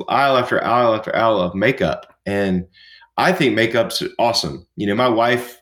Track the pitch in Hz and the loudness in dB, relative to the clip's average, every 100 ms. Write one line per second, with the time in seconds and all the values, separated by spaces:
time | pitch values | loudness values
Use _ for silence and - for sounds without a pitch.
0 | - 123 139 127 123 117 104 120 120 110 | -2 0 2 2 0 -2 0 2 2 0
1 | - - 113 104 90 95 107 131 85 - | -2 0 2 2 0 0 0 2 -2 -4
2 | - _ 98 101 98 92 90 _ - - | -10 _ -6 -2 0 -2 -4 _ -20 -20
3 | - - 151 180 131 107 113 117 113 - | -8 0 0 2 0 2 0 0 -2 -4
4 | - - 117 - 78 69 - - 101 104 | -6 -2 -2 0 -4 -8 -14 -6 -2 0
5 | 127 113 120 123 - - | 2 2 2 0 -4 -8